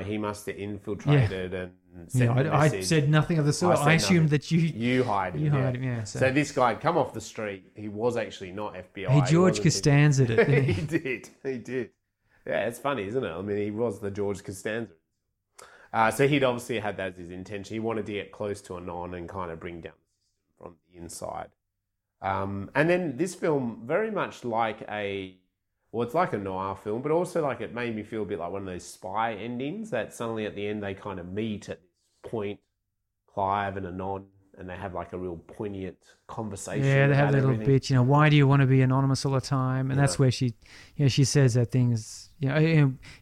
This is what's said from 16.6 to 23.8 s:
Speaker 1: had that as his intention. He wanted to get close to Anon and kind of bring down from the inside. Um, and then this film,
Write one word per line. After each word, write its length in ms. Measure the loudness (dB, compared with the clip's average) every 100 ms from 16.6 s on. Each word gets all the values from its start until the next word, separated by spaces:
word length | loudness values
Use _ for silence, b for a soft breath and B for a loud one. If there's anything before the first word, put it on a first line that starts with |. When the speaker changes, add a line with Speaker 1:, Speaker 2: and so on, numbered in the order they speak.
| -2 -4
Speaker 1:
had 200 | -4 -4
that 160 | -6
as 40 | -8
his 140 | -12
intention. 420 | -12 -10 -10 -8
He 60 | -6
wanted 260 | -4 -4 -4
to 60 |
get 200 | -6 -8
close 300 | -8 -6 -6
to 160 | -10 -12
Anon 380 | -10 -8 -8 -8
and 120 | -10
kind 220 | -8 -8
of 100 | -8
bring 220 | -10 -12
down 120 | -14 -18 _ _ _ _ _ _
from 200 | -20 -20 _
the 120 | -18
inside. 500 | -16 -12 -10 -10 -12 _ _ _ _ _ _ _
Um, 480 | -4 -2 -2 -6 -4 2
and 120 | 2
then 300 | 2 0 -4
this 160 | -4
film, 480 | -2 0 0 -2 -6